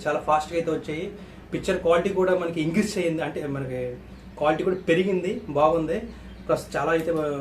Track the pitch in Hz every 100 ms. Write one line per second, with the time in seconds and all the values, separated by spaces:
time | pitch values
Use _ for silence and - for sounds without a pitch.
0 | 156 156 156 151 - 170 165 151 - 156
1 | 196 - - - - 160 - 185 165 170
2 | 190 185 185 180 170 170 156 175 - 202
3 | 170 160 147 151 151 139 131 127 123 123
4 | - - - - 147 160 180 180 - 165
5 | 190 185 175 240 - 147 156 165 156 196
6 | 233 - - - - 151 - 151 147 165
7 | 160 165 151 143